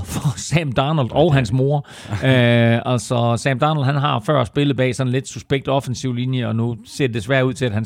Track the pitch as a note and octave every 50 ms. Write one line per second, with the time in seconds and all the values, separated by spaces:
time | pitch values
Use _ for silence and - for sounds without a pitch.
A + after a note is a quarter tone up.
0 | - - - - - D3 - - - - C#3 E3+ E3 C#3+ A2+ C#3+ C3+ D3 D#3+ D#3
1 | B2 A2+ - C#3 D#3 F3 C#3+ C#3 B2+ G2 A#2+ C3 C3 C#3 D3 C#3 - - - -
2 | - - A2+ F#2+ - C3 C3 B2+ A#2+ A#2+ A#2+ A#2 A#2 A#2 A#2 A#2 - A#2+ B2+ A#2
3 | - - B2+ A#2 A#2+ A#2 A#2 A2 - C#3 C3+ A#2 D3 D3+ D#3 D3+ C3 B2+ D3 C#3+
4 | C3+ D3 C3+ A#2+ - - D#3 C#3 B2 - - C#3+ C#3+ C#3+ C3+ - B2+ B2+ A#2+ -
5 | C3 B2 B2 C#3 C3 - - A2+ - _ C#3 C#3 B2 - C3+ C#3 - C3 A#2 -
6 | - C3 A#2+ A#2+ B2+ B2+ C3 B2+ A#2+ A2 A2 A2+ A#2 A#2+ A#2 - - - - -
7 | C#3+ B2 A2 A#2+ F2+ A2 C#3 C3 B2+ C3 A#2 - C3 A#2+ G2 A2 A2+